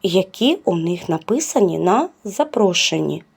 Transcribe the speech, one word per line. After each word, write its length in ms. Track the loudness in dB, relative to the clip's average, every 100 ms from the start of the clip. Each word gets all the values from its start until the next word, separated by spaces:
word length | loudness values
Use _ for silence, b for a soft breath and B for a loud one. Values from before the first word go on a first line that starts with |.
які 520 | 2 0 0 0 0 2
у 200 | 0 -2
них 340 | -2 -4 -4
написані 680 | -6 -2 -2 0 2 2 2
на 300 | 2 2 0 _
запрошенні. 1000 | -14 -4 -2 2 2 2 0 -2 -4 -6 -12